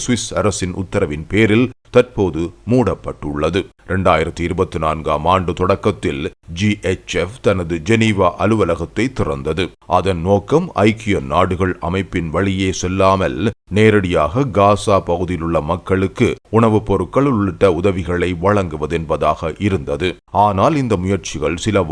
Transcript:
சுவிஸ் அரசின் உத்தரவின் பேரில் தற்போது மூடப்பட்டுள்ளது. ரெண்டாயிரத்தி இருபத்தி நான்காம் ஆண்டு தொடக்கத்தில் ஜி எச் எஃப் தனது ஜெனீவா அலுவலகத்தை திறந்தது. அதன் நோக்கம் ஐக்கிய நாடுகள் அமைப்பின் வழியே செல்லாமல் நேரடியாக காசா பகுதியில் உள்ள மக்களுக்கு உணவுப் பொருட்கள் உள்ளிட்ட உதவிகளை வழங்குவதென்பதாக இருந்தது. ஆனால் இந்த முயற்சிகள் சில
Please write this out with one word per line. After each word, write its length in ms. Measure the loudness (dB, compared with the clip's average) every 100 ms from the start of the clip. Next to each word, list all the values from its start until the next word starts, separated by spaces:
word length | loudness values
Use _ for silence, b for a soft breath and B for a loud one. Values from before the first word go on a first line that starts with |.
சுவிஸ் 260 | -2 -4 -4 -2
அரசின் 360 | -2 -2 -4 -6
உத்தரவின் 440 | -4 -2 -2 -4 -2
பேரில் 340 | 2 4 2 0 -4 _
தற்போது 460 | 2 2 2 0 0 -4 -6 0
மூடப்பட்டுள்ளது. 920 | 2 2 -2 -8 -8 -6 -2 0 0 -4 _ -6
ரெண்டாயிரத்தி 520 | 0 2 2 0 -4 -2
இருபத்தி 300 | -2 -2 -2
நான்காம் 420 | -2 -2 -2 -2 2
ஆண்டு 200 | 0 0 -2
தொடக்கத்தில் 640 | 0 0 -2 -2 -4 -4 -8 -10 -12 -2
ஜி 100 | 0 0 -2
எச் 240 | -4 -4 -4
எஃப் 160 | -4 -2
தனது 300 | 0 0 -2 -2 0
ஜெனீவா 400 | 2 2 2 0 0
அலுவலகத்தை 640 | 0 0 0 -2 -4 -4 -4 -2
திறந்தது. 460 | -4 -4 -4 -4 -4 -8 -2 0
அதன் 240 | 0 -2 2
நோக்கம் 400 | 0 2 0 0 2
ஐக்கிய 340 | 2 2 0 -2 0
நாடுகள் 400 | 0 0 0 -2 -2 -4
அமைப்பின் 420 | -4 -4 -6 -4
வழியே 360 | -2 0 0 -2 -2
செல்லாமல் 580 | -2 2 2 2 0 -2 -4 -4 -4 2
நேரடியாக 680 | 4 4 2 0 0 0 0 4
காசா 400 | 4 4 2 0 0
பகுதியில் 340 | -2 -2 -4 -2
உள்ள 140 | -2 -2
மக்களுக்கு 580 | -4 -2 0 0 0 0 -2 _ 2
உணவுப் 300 | 4 2 2
பொருட்கள் 400 | -2 0 0 2
உள்ளிட்ட 400 | 2 -2 2 2 4
உதவிகளை 500 | 0 0 -2 -2 -2 0
வழங்குவதென்பதாக 1080 | 0 2 0 -4 -4 -4 -2 0 0 0 -4 -2 -2
இருந்தது. 420 | -2 -2 -4 -4 -6 _ 0
ஆனால் 320 | 2 2 2 2
இந்த 120 | 0 0
முயற்சிகள் 560 | 0 -2 -4 -4 -4 -2 0
சில 180 | 0 4